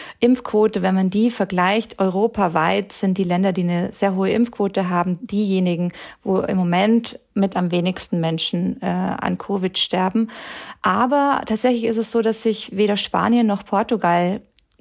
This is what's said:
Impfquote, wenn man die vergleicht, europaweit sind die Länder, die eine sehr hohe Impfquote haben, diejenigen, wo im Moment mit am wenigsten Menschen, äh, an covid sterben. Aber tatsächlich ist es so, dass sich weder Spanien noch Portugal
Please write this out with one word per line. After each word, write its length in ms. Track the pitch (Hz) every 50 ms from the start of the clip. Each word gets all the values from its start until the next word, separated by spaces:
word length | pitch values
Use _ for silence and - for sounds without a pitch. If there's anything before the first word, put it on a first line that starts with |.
| - - - _
Impfquote, 640 | - 240 254 247 - - - 214 214 220 220 202
wenn 120 | 180 190 190
man 140 | 190 190 185
die 220 | 190 208 226 240
vergleicht, 680 | 233 - 196 - 185 180 180 185 208 226 226 - - -
europaweit 920 | 196 190 175 190 214 226 226 208 196 170 165 170 156 175 190 202 196 196
sind 240 | - - - 196 185
die 80 | 190 190
Länder, 300 | 175 175 175 190 196 180
die 80 | 190
eine 320 | 175 175 175 175 175 - -
sehr 200 | - 202 196 190
hohe 160 | 185 190 190
Impfquote 600 | 208 220 240 233 - - 202 190 196 196 190 180
haben, 280 | 180 175 175 185 180 170
diejenigen, 720 | - - 202 202 214 196 190 185 185 180 175 165 175 175 - - - - - _
wo 180 | _ 202 190 185
im 180 | - - 202 185
Moment 600 | 180 175 175 180 196 214 226 233 233 - - - - _
mit 240 | _ 202 196 190 -
am 140 | 190 180 175
wenigsten 500 | 180 175 170 185 185 - - - - 170
Menschen, 600 | 165 160 165 160 - - - 175 180 185 - -
äh, 20 | -
an 540 | 185 180 180 185 185 - - - - 180 185
covid 400 | - - 202 196 185 185 190 -
sterben. 500 | - - - 185 185 190 - 226 226 220 - - - - - - - - - -
Aber 580 | - 190 185 208 240 247 285 285 277 285 277 - -
tatsächlich 380 | - 220 214 - 254 247 233 226
ist 120 | 226 226
es 140 | 226 220 -
so, 100 | - 233
dass 220 | 220 226 220 220
sich 340 | - 226 214 214 - - -
weder 220 | 196 214 202 202 196
Spanien 480 | - - - 202 175 214 233 240 233
noch 180 | 214 202 196 -
Portugal 800 | - - 196 196 - 240 196 - 175 175 175 175 175 196 220 - _ _ _ _ _ _ _